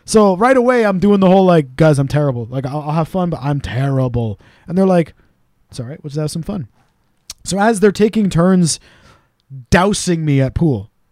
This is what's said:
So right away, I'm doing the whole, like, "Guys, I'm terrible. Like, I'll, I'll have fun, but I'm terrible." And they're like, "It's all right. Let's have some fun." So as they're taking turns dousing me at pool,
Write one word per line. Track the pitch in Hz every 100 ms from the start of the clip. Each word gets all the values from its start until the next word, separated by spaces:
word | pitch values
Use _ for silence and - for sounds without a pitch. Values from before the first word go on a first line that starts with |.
| -
So | 220 202 180
right | 240 262
away, | 240 247 214
I'm | 185
doing | 202 202
the | 185
whole, | 190 185
like, | 170 131 -
"Guys, | 160 139
I'm | 139
terrible. | 143 147 120 113
Like, | 131 131
I'll, | 147
I'll | 147
have | 160 156
fun, | 190 175
but | 143
I'm | 139 143
terrible." | - 110 139 135 127 120 113 98 _ _ -
And | 175
they're | 190
like, | 180 156 _ _ _ _ _ _
"It's | -
all | 120
right. | 160
Let's | 147 147
have | 151
some | 170
fun." | 147 208 117 _ _ _ _ _ - - -
So | 185
as | 214 214
they're | 202
taking | - 214 220 196
turns | 160 180 185 160 - _ _ _ _ _ _ _ 135 -
dousing | 170 196 208 185 170 151
me | 139
at | 131
pool, | - 165 110 98 _ _